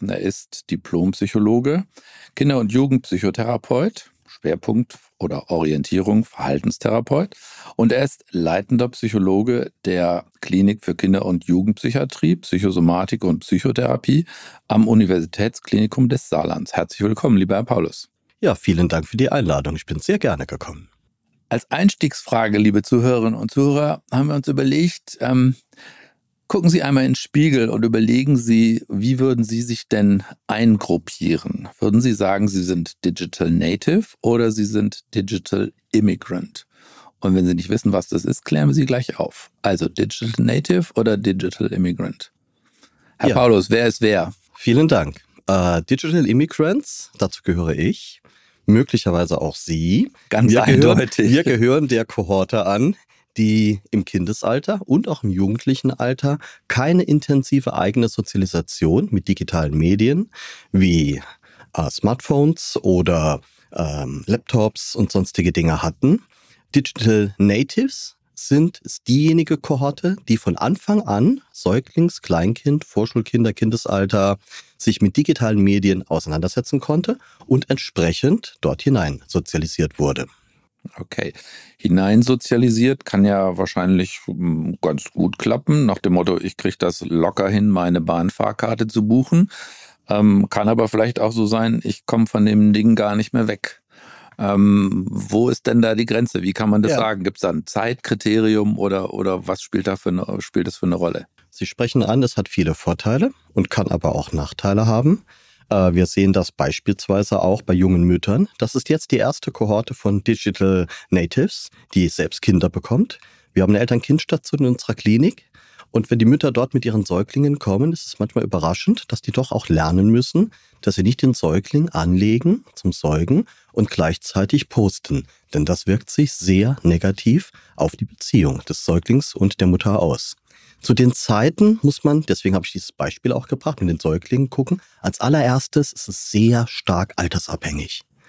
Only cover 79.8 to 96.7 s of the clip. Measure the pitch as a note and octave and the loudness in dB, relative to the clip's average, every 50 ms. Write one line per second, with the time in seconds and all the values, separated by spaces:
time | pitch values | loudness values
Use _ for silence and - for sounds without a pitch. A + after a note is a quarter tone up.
79.8 | D#2+ D2+ - - D2 C#2+ C2+ D2 C2 - _ _ _ _ _ _ _ _ _ _ | -4 -4 -2 -2 -2 -2 -2 -4 -8 -10 _ _ _ _ _ _ _ _ _ _
80.8 | _ - - - - - - - - D2 - - - - - - - - _ _ | _ -20 -18 -18 -16 -12 -10 -8 -8 -8 -10 -14 -20 -20 -20 -20 -20 -20 _ _
81.8 | - G#2+ F2+ F#2 F#2+ G2 G#2+ A#2 A#2 B2+ C3 B2+ - - B2 A#2 B2+ B2 A2+ A2+ | -2 0 2 2 2 4 4 4 4 4 0 -2 0 -2 0 2 2 2 2 2
82.8 | A#2+ B2+ C3+ C3 - - - G2+ G2 G#2 G2+ G2 F#2+ F#2+ F2+ F2+ G2 F#2+ - F#2+ | 2 0 0 -2 -6 -4 0 2 2 2 2 2 0 -2 -2 -2 -4 -4 -2 -2
83.8 | F2+ F#2 F#2+ F2 F2+ - - - - - F#2 D#2+ F2+ E2+ D#2+ D#2+ D#2+ D#2+ - - | 0 2 2 2 0 -2 -6 -12 -12 -10 -8 -4 -2 -2 -2 -2 -2 -4 -6 -4
84.8 | - D#2+ D2 C#2+ - - - - - F2 - - - A#2 A2+ C#3 - - D3+ D3+ | -4 -4 -4 -4 -8 -10 -4 -2 -2 -2 -2 -2 -2 -2 -2 -2 0 0 2 2
85.8 | C#3 A2 G2 - - G2 F2 F2+ F2 F#2 F#2 - - F#2 - - - F#2+ - - | 2 2 0 0 0 0 2 2 2 0 0 -2 -2 -6 -8 -4 -4 -4 -2 0
86.8 | - F2 E2+ - - - E2+ E2 E2 F2+ - - G2 F#2+ G#2+ G2+ G#2 G#2+ G2 F2+ | -2 -2 -2 -4 -6 -2 0 0 0 0 0 -2 -2 0 2 2 2 2 2 2
87.8 | F2 F2 F2 F2 E2 E2 E2+ E2+ F2 F#2+ - - G#2+ G#2 G#2+ - - A2 A2+ A2+ | 2 2 0 0 0 0 -2 0 0 -2 -2 -2 -4 -4 -2 -4 -4 -4 -2 -4
88.8 | A2+ A2 - A2+ G#2+ G#2+ A2+ B2+ C3 - - E3+ F#3+ - - - - - - - | -4 -4 -2 -2 0 2 2 2 2 2 2 2 2 2 -2 -10 -18 -20 -20 -20
89.8 | - - _ _ _ - G#2 G#2 G#2 G#2 G2+ G2+ G2+ - - G2+ G#2 A2 A#2 A2+ | -20 -20 _ _ _ -4 0 2 4 4 4 4 2 2 0 -2 0 2 2 2
90.8 | A#2 A2 - G#2+ A2 A#2+ B2 - A2+ A2 A2+ A#2 A2 G#2 A2+ A2+ A2+ A2+ A2+ A2+ | 2 0 2 0 0 0 0 -2 -2 -2 0 0 0 0 0 0 0 0 0 -2
91.8 | - G2 - - _ - - A#2 A#2 - - A2+ G#2 G#2+ G#2+ G#2+ G#2+ G#2 G#2 G#2+ | -2 -4 -8 -8 _ -2 0 2 2 2 2 2 2 4 4 4 4 4 4 4
92.8 | G#2+ A2+ A2+ G#2+ G#2 G#2 G#2 G#2+ A2 - - A#2+ A2+ G#2+ G#2+ - - - - - | 4 4 4 2 0 -2 -2 -2 -4 -2 -2 -2 -2 -2 -4 -6 -8 -12 -14 -16
93.8 | _ _ _ - - - - - - - _ - G#2+ G2+ G2+ G2+ G2+ G#2 G2+ G2+ | _ _ _ -20 -20 -20 -20 -20 -20 -20 _ -6 -4 -2 2 4 4 6 4 4
94.8 | G2 G2 F#2+ F#2 F#2+ - - G2 G2 G2+ - G#2+ A#2+ B2+ - - - A#2+ A#2 A#2+ | 2 0 -2 -2 -4 -4 -8 -8 -8 -2 0 2 2 2 0 0 -2 2 2 4
95.8 | A2+ A2+ A2 G#2+ A#2 A2 A2 A2+ A#2+ A#2 - - F2+ G2 F#2 - A2 G#2+ | 4 4 2 0 -2 0 0 0 0 0 -2 -2 -2 -2 -2 0 0 2